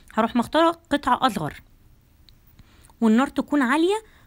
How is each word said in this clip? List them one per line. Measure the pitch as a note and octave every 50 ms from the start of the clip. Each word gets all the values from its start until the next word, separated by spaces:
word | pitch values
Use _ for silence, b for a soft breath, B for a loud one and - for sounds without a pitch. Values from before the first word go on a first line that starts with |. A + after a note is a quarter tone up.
| B B B
هروح | - A3 A#3 -
مختارة | A#3+ A#3 - - D4+ E4 E4 E4+ - _ -
قطعة | C#4+ C#4+ - C4+ B3 - -
اصغر، | C4 G3 - D#3+ - - - - _ _ _ _ _ - _ _ _ _ _ - _ - _ _ _ _ b b b b b b b b -
والنار | A#3 A3 G#3+ A#3 C#4
تكون | C#4+ - - - - D4 D4
عالية | C4 A3+ C4+ D#4+ E4 F4+ G#4 A4 - b b b b